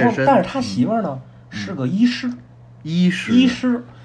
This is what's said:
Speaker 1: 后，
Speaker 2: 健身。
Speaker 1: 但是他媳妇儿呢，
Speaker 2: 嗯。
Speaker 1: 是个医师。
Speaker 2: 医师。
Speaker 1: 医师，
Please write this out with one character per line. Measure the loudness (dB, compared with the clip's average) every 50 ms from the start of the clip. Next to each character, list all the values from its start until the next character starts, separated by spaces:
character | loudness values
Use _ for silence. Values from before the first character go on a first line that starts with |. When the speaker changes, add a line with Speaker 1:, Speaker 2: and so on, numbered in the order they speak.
| 2 2
Speaker 1:
后， |
Speaker 2:
健 |
身。 | 2 2 2
Speaker 1:
但 | 4 4
是 | 4 2 0
他 | -4 -6
媳 | -6 -4 -2 -2 0
妇 | 0
儿 | 0 -2
呢， | -4 -4 -6 -10 -12 -18 -20 -20 -20 -14
Speaker 2:
嗯。 | -12
Speaker 1:
是 | -10 -10 -8 -6
个 | -6 -4
医 | -2 0 2 2
师。 | 2 2 -2 -6 -8 -8 -10 -14 -20 -20 -20 -20 -20 -20 -14
Speaker 2:
医 | -8 -4 0 2 2 2
师。 | 0 -2 -2 2
Speaker 1:
医 | 4 4 4
师， | 4 2 0 -2 -2 -2 -2 -6 -10 -20 -20